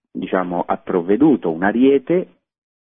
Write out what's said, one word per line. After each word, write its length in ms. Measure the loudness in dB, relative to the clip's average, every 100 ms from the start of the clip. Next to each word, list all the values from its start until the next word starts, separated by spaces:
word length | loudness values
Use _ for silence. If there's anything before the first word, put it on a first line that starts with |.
| _
diciamo, 540 | -10 -4 -2 -2 -4 -4
ha 100 | -6
provveduto 720 | -2 -2 0 2 4 2 0
un 120 | -2
ariete 680 | -2 2 4 2 0 -2 -4 _ _ _ _ _